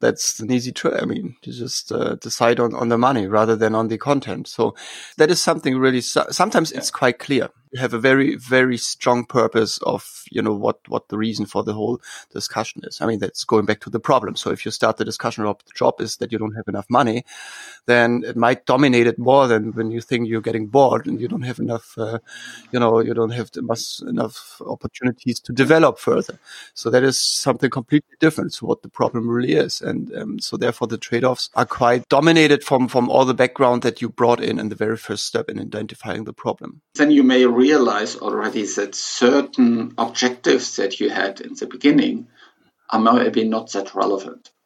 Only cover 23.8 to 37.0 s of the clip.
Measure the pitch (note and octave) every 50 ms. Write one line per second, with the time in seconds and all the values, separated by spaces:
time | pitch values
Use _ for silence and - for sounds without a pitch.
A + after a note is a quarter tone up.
23.8 | - - - - - - - - B2 A2+ - - - - - - - - - -
24.8 | - - - - B2+ B2 A#2 - - B2+ A#2 - - - B2 A#2+ C3+ B2+ D#3+ D#3+
25.8 | D#3+ C#3 D3+ - - - - - - - - - _ - - - - - _ -
26.8 | - A#2 A2+ B2+ B2+ C3+ B2+ - - - - - - C#3+ B2+ A#2 - B2+ - C#3
27.8 | A#2 - - D3 - _ _ _ - D#3+ D#3 - - - - - A#2+ - - -
28.8 | - - - - B2+ A2 - A#2+ A2+ A#2 A#2 A#2+ B2 - D3+ D#3 C#3+ - - -
29.8 | - - - - - - - - - - - G#2+ - - - G#2+ - - A#2 -
30.8 | B2 A2+ A#2+ G#2+ - - - A#2 B2 B2+ B2+ - - - - - A#2+ - - -
31.8 | B2+ A#2+ B2 B2+ A#2 - - C3+ D3+ E3 E3 E3 D#3 D3 D3 C#3 - - C#3+ B2+
32.8 | B2+ A#2 - C3 A#2+ B2+ - - C3 B2+ B2 G#2+ B2+ B2 - - C#3+ B2 B2 A#2+
33.8 | A#2+ C3 A2+ - B2 A2+ - - A#2+ A#2 A#2+ - - A2 A2+ G#2+ G#2+ G#2+ G#2+ G2+
34.8 | A2 G#2+ A2+ A2 - - - G#2 - - - A2+ A2+ - A2 G#2 G#2 - - G#2+
35.8 | A2 G#2+ - - - - F#2 - A2 - - - - A#2+ - - - - - D3+
36.8 | _ _ - -